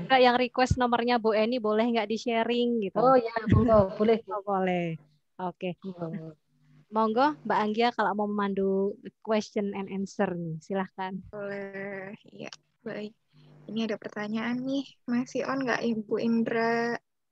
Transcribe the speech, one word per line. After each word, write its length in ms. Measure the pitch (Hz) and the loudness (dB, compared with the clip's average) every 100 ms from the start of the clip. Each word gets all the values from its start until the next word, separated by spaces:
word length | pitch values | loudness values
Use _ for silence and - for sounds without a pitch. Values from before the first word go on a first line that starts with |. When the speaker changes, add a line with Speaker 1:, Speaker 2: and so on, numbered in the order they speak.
Speaker 1:
juga 120 | 175 262 | 4 6
yang 160 | 247 240 | 6 4
request 400 | 247 - 254 - | 0 0 0 2
nomornya 420 | 247 233 233 247 | 2 2 2 2
Bu 140 | 214 214 | 2 2
Eni, 240 | 220 247 | 2 0
boleh 280 | 214 214 240 233 | 0 2 2 0
nggak 140 | 208 | 0
di-sharing 720 | 226 247 226 226 240 240 233 190 | -2 -2 0 0 0 0 0 -2
gitu? 120 | 202 | 2
Speaker 2:
Oh, 160 | 247 262 | 6 6
ya, 180 | 226 226 214 | 4 -4 4
monggo, 440 | 220 233 220 190 - | 4 8 6 6 2
boleh. 220 | 220 226 - | 2 2 -2
Speaker 1:
Oh, 140 | 208 | -8
boleh. 560 | 196 196 185 180 170 160 - _ _ - | -2 0 0 0 -2 -6 -12 _ _ -10
Oke. 380 | 185 - 180 170 | -10 -6 -8 -8
Speaker 2:
Monggo. 520 | 190 175 165 160 160 156 _ _ _ - _ | -12 -10 -8 -8 -12 -16 _ _ _ -20 _
Speaker 1:
Monggo, 480 | 214 220 220 285 294 | 0 0 2 0 0
Mbak 160 | 220 190 | -2 0
Anggia 300 | 214 214 240 | 0 2 0
kalau 240 | 233 202 202 | 2 0 0
mau 120 | 208 | -2
memandu 640 | 208 202 196 190 190 196 - 196 - | -2 -2 0 0 0 0 -4 -14 -12
question 560 | - 214 - 226 202 196 | -2 -2 0 -4 -4 -6
and 160 | 190 | -8
answer 400 | 190 196 - 190 | -6 -6 -2 -2
nih, 240 | 175 170 160 | -2 -6 -8
silahkan. 560 | - 196 185 - 190 190 - 208 | -6 -4 -4 -8 -8 -10 -12 -10
Speaker 3:
Boleh, 800 | 202 202 196 196 196 190 190 214 - | -8 -8 -8 -10 -10 -10 -12 -16 -20
iya. 160 | 202 - - _ _ 226 | -16 -16 -16 _ _ -12
Baik. 240 | 208 208 - _ _ - - - | -10 -10 -14 _ _ -20 -20 -8
Ini 160 | 214 | -4
ada 160 | 220 208 | -4 -4
pertanyaan 640 | - - 208 220 226 247 | -8 -8 -6 -4 -4 -4
nih, 240 | 262 277 269 - | -2 -4 -6 -12
masih 400 | - 240 254 254 | -2 -2 -2 -4
on 240 | 240 269 254 | -2 -2 0
nggak 160 | - | 0
Ibu 320 | 233 220 214 226 | 0 -2 -2 -2
Indra, 720 | 233 226 226 233 226 233 233 233 - _ _ | 2 2 2 0 0 0 -2 -4 -10 _ _